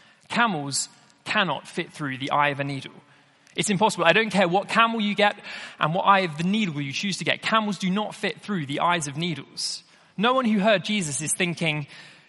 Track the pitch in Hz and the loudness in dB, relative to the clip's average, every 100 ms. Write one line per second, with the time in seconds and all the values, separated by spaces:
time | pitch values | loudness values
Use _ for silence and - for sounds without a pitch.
0 | - _ - 220 233 156 139 131 - - | -20 _ -4 0 0 0 -4 -6 -6 -12
1 | _ _ - 214 180 131 - - 165 - | _ _ -4 0 0 -2 -6 -8 -8 -6
2 | 143 127 139 143 147 139 139 135 - - | -6 -6 -2 2 2 0 -4 -6 -10 -16
3 | - _ _ _ _ - 190 185 220 175 | -20 _ _ _ _ -4 0 2 2 4
4 | 165 185 220 185 175 190 190 214 226 226 | 4 4 4 2 2 2 2 2 2 2
5 | 208 202 202 - - - - - 156 180 | 0 2 2 0 -10 -14 -14 -4 -2 2
6 | 190 196 180 147 180 220 185 147 139 135 | 4 4 4 0 0 0 0 -2 -6 -4
7 | 202 170 139 127 - 220 208 185 185 196 | -4 -4 -2 -2 0 0 0 -2 -2 -2
8 | 208 - 202 - - 190 135 143 165 175 | -4 -4 -6 -6 -6 -4 -2 0 2 2
9 | 147 143 175 143 - - - - - _ | -2 -4 -4 -6 -10 -8 -8 -8 -14 _
10 | _ - 233 262 233 214 214 196 202 208 | _ 0 2 2 2 4 4 4 2 -2
11 | 156 135 151 - 175 160 160 151 143 - | -2 -4 -4 -2 -2 -2 -2 -2 -6 -14
12 | - - | -20 -20